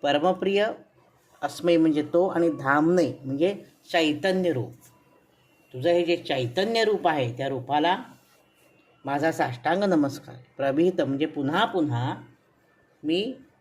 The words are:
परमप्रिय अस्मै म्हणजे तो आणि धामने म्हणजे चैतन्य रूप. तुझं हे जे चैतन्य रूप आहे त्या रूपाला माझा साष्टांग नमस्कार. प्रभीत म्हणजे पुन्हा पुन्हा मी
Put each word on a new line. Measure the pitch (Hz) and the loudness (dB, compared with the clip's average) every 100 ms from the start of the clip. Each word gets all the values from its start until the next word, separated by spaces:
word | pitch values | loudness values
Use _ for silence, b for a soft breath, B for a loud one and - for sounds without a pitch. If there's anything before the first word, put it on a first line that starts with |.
परमप्रिय | 143 143 170 185 190 196 214 - - _ _ _ _ _ | 2 2 2 0 0 0 0 -4 -16 _ _ _ _ _
अस्मै | 143 - 170 170 | -8 -4 2 4
म्हणजे | 160 151 | 4 2
तो | 151 170 185 | 0 0 0
आणि | 170 170 | 2 0
धामने | 139 135 143 160 180 165 - 131 | 0 0 2 4 2 0 -4 -8
म्हणजे | 139 175 196 B B _ | -2 0 -2 B B _
चैतन्य | 175 160 147 190 185 180 | 0 0 0 -2 0 0
रूप. | 143 104 - - _ _ _ _ _ _ _ _ | -2 -6 -12 -20 _ _ _ _ _ _ _ _
तुझं | 127 151 | -4 2
हे | 175 170 | 2 2
जे | 170 | -2
चैतन्य | - 139 123 147 202 226 | 0 -2 -2 -2 0 2
रूप | 214 202 175 | 2 2 2
आहे | 151 123 120 | 0 -2 -4
त्या | 135 | -4
रूपाला | 135 123 147 165 196 254 - _ _ _ _ _ _ _ _ 135 | -6 -2 0 2 0 -4 -20 _ _ _ _ _ _ _ _ -6
माझा | 143 160 | -2 0
साष्टांग | 160 139 123 151 180 | 0 -2 -2 -2 0
नमस्कार. | 202 165 139 - - - - - | 2 2 2 -2 -16 -20 -20 -4
प्रभीत | 139 139 175 180 | -2 2 2 2
म्हणजे | 135 139 156 | -2 0 -4
पुन्हा | 147 135 170 226 | -2 -2 0 0
पुन्हा | 196 147 120 127 180 - _ _ _ _ _ _ _ | 0 0 0 -4 -6 -12 _ _ _ _ _ _ _
मी | 147 170 220 254 - _ | -4 -2 -4 -8 -18 _